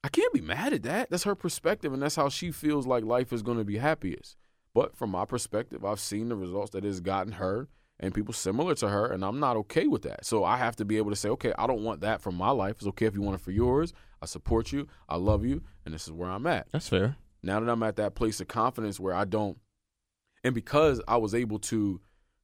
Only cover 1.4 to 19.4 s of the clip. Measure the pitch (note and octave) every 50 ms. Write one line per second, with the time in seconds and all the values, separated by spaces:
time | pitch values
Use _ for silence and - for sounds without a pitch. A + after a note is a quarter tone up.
1.4 | - F3 - - - E3 G#3 - - D3+ C3 C3+ C#3 D3+ - E3 C#3+ C#3 C3+ -
2.4 | E3+ F3 D3+ - - D3+ D3+ C#3+ B2+ B2+ B2+ A#2+ A2 A2 A#2+ B2 B2+ B2 B2 A#2
3.4 | G#2 A#2+ A#2+ A#2 G#2+ G2+ G2+ G#2+ B2+ D3+ D#3+ - - F#2 - - - - - _
4.4 | _ _ _ _ _ _ _ A2+ - - - - B2 G#2+ F#2 F2+ G2 - - A#2+
5.4 | - - - G#2+ A#2+ - - - - G2 G#2+ G2+ - - G2+ G#2 A2+ A#2+ A#2 G2+
6.4 | F#2 F2 F2+ G2+ G2+ F2+ - F#2+ G2 G2+ G2 F#2 F2 F#2+ F#2+ G2 F#2+ G#2 G#2+ F2
7.4 | F#2+ F#2 G2 A2+ C#3+ - - _ _ _ _ _ - F#2+ - G#2+ G#2+ A2+ A2+ -
8.4 | - F#2+ G2 B2 D#3+ F3+ D3+ - - G2+ G2+ G2+ G#2+ B2 - F#2 F#2+ F#2+ A2+ C#3
9.4 | D3 C3 A#2+ A2 G#2 _ - D#3 - - D#3 A2 - C2+ G#1 - - - A2+ G#2+
10.4 | F#2+ F2 A2+ B2+ B2 A#2+ A2+ - A2 G2+ A2 A2 G#2+ G#2 G#2 G2+ - G#2 A#2+ -
11.4 | - A#2+ - - G#2+ A#2+ C3 A2 G#2+ A2+ G#2 C#2+ F2 G#2+ A2 - - G#2 F2+ F2
12.4 | F2+ A2+ C#3 A#2+ F#2+ G2 A2 - G2+ G2+ - - A#2 A2 G2 G2+ G2+ G2+ F#2+ F#2
13.4 | - F#2 F#2+ G#2+ A#2+ B2 B2+ C#3+ E3 E3+ - - - - - - - - - -
14.4 | - - A#2 A2+ A#2 - C#3 C#3+ C#3+ - - - - - - F2 F#2 G#2 G#2+ G2+
15.4 | G#2+ B2 C#3 E3 - - - - - D#2 D#2+ D#2+ - - D#2+ E2 F2 F2+ F#2 G2+
16.4 | B2+ E3+ D#3+ F#2+ - - - D3+ - - A2+ F#2 G2 A#2+ C#3+ - - _ _ _
17.4 | - F2+ G2 A2 A2+ A#2+ A#2 A#2 A2+ A2 G2 - G#2+ G2+ - - A#2 A2+ G#2 -
18.4 | F2+ - - A#2 A2 B2+ - - A2 G#2 G2 - F#2 F#2+ F2+ F2+ G2+ F#2+ F2+ G#2+